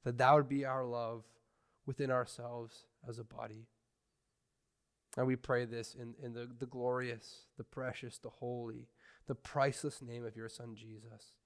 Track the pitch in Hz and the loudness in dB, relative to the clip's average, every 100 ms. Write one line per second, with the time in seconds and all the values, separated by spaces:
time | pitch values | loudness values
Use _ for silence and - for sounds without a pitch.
0 | 127 120 131 151 135 139 135 131 127 120 | -2 6 10 10 10 0 0 0 0 -2
1 | 117 117 - _ _ _ _ _ - 135 | -2 -6 -12 _ _ _ _ _ -6 0
2 | 135 127 120 - 120 120 113 - - _ | 4 4 2 -6 -8 -8 -10 -14 -20 _
3 | 123 117 110 117 113 110 113 _ _ _ | -10 -10 -10 -8 -10 -10 -16 _ _ _
4 | _ _ _ _ _ _ _ _ _ _ | _ _ _ _ _ _ _ _ _ _
5 | _ - 127 127 - 123 120 117 113 139 | _ 0 2 2 2 2 2 -4 -8 -10
6 | 120 117 127 117 123 120 123 123 123 127 | -12 -10 -10 -8 -10 -8 -8 -2 0 0
7 | 123 113 - - - - - - 127 - | -2 -6 -12 -20 -18 -14 -12 -6 -6 -6
8 | 123 - 117 - 123 123 117 120 120 _ | -10 -12 -14 -8 -6 -6 -6 -10 -14 _
9 | - - - 123 - 147 139 131 147 - | -20 -18 -6 -6 -2 2 2 2 -6 -6
10 | 123 120 117 113 113 - 120 110 113 110 | -10 -8 -8 -8 -10 -10 -12 -12 -14 -16
11 | 113 113 - _ | -16 -20 -20 _